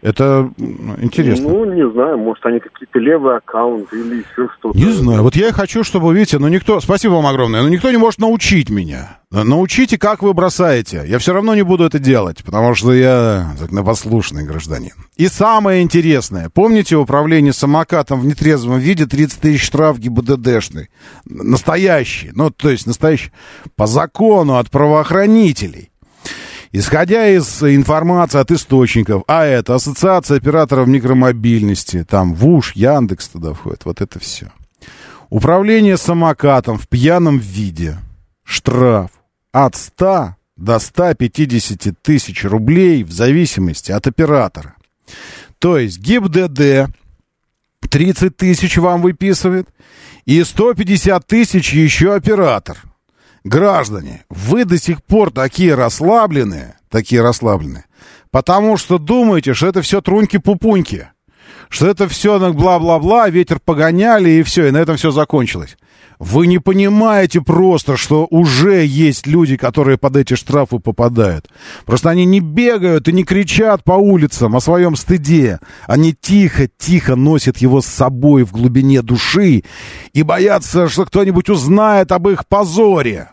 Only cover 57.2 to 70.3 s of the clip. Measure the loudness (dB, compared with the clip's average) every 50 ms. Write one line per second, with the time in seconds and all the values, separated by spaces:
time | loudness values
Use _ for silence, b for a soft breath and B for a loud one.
57.2 | 2 2 0 0 -2 -2 -2 -2 -4 -8 -12 -14 -18 b b b b b b b
58.2 | b b -4 -4 0 2 0 2 2 2 0 -2 -2 -2 -2 -2 0 0 0 2
59.2 | 2 2 2 0 0 -2 -2 0 0 -2 -2 -2 -2 -2 -4 -2 -2 0 0 0
60.2 | 0 0 0 -2 0 0 -2 0 0 0 0 0 0 -2 -6 -12 -12 -16 _ _
61.2 | _ B B B B B B B B B -4 0 0 0 2 0 -2 -4 -4 -2
62.2 | 0 0 2 2 2 0 0 0 2 2 2 2 2 0 0 0 2 2 2 4
63.2 | 2 2 2 0 0 0 -2 -6 _ -4 0 0 2 2 2 2 2 4 4 4
64.2 | 4 4 4 4 2 2 0 0 2 2 2 2 0 0 -2 -2 -2 -2 0 0
65.2 | -2 0 0 -2 -2 -2 -4 -8 -12 -14 -18 b b b b b b b b b
66.2 | -10 -2 0 2 4 4 2 2 2 0 0 2 2 2 2 2 2 2 2 2
67.2 | 0 2 0 -2 0 0 0 2 4 2 2 0 0 -2 -4 -4 -2 0 0 0
68.2 | 0 2 2 2 2 2 2 2 2 2 4 2 2 0 0 2 2 2 0 -2
69.2 | -4 -2 0 2 2 2 0 -2 -2 -4 -2 0 2 2 2 2 0 -2 0 0
70.2 | -2 -2